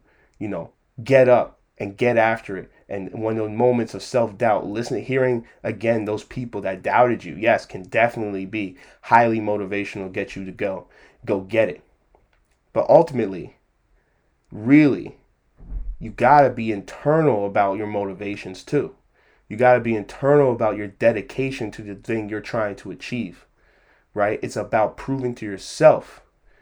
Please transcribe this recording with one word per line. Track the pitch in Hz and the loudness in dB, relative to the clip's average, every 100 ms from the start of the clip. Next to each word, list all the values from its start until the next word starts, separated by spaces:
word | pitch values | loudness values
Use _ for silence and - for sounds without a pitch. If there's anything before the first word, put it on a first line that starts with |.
| _ _ _ - | _ _ _ -12
you | 107 | -8
know, | 90 - _ _ - | -8 -12 _ _ -12
get | 107 135 123 | 2 4 6
up | 120 - _ _ - | 4 2 _ _ -12
and | 101 101 | -12 -4
get | 123 113 | 0 2
after | 110 113 - 92 | 2 -2 -8 -12
it. | - _ - | -14 _ -12
And | 101 92 110 | -10 -10 -6
when | 110 110 | -4 -4
those | 107 | -4
moments | 107 123 120 113 | 0 2 2 -2
of | 98 | -8
self-doubt, | - 127 113 98 117 98 95 | -4 -2 -2 0 0 0 -2
listen, | 104 117 113 | -6 -6 -6
hearing | 120 131 127 120 117 _ | -2 0 0 0 -6 _
again | 110 98 113 113 104 | -10 -4 -2 0 -2
those | 104 | -6
people | - - 120 101 | -8 -12 -10 -8
that | 95 92 | -6 -6
doubted | 98 107 123 104 | 0 4 4 2
you, | 87 80 | -6 -2
yes, | 110 104 - | 0 0 -2
can | 95 | -14
definitely | 92 113 117 117 104 98 95 | -4 0 0 0 -6 -6 -6
be | 110 95 90 - _ | -8 -8 -12 -20 _
highly | - 117 117 110 | 2 4 4 0
motivational, | 107 104 95 101 98 104 95 | -2 -4 -4 -6 -6 -8 -8
get | 101 95 101 | -8 -8 -10
you | |
to | 95 | -12
go, | 90 101 95 - _ _ _ | -6 -6 -6 -12 _ _ _
go | - 98 | -4 -4
get | 95 110 104 | 0 0 0
it. | - _ _ _ _ _ _ _ _ _ | -2 _ _ _ _ _ _ _ _ _
But | 113 - | -2 6
ultimately, | 147 165 127 101 90 - _ _ _ _ _ _ _ _ _ _ | 6 6 -2 -4 -6 -12 _ _ _ _ _ _ _ _ _ _
really, | 107 110 147 147 98 - - _ _ _ _ - - - - | -6 4 6 6 2 -6 -18 _ _ _ _ -10 -8 -8 -10
you | 110 | -12
gotta | - 123 147 131 | 0 6 8 8
be | 110 110 | 2 -4
internal | 98 - - 147 160 151 107 101 | -4 -8 -4 2 4 4 2 0
about | 104 98 101 | 2 2 0
your | 104 | -4
motivations | 104 98 90 101 101 95 92 | -4 -4 -6 -8 -8 -10 -14
too. | - 143 95 - _ _ _ _ - | -4 -2 -2 -10 _ _ _ _ -12
You | 107 | 2
gotta | 123 123 | 4 4
be | 113 107 | 2 -2
internal | 98 - 139 147 131 | -4 -2 4 4 4
about | 113 110 104 | 2 -2 -2
your | 104 | -8
dedication | - 113 110 95 - 135 131 107 | 0 0 2 -4 -6 -6 -6 -10
to | - | -10
the | 104 | -14
thing | 98 - 113 104 | -12 -6 -6 -6
you're | 107 | -8
trying | - 117 104 98 | -6 -4 -4 -6
to | 98 | -12
achieve, | 87 - 123 95 - _ _ _ _ _ _ _ 104 | -14 -8 -8 -8 -12 _ _ _ _ _ _ _ -2
right? | 104 - | -2 -2
It's | - 117 | -6 -6
about | 98 113 101 - | -2 0 0 -2
proving | - 135 123 123 | -6 -4 -4 -6
to | 107 | -10
yourself, | 95 - - 156 123 - - _ _ _ _ | -10 -10 4 6 6 0 -20 _ _ _ _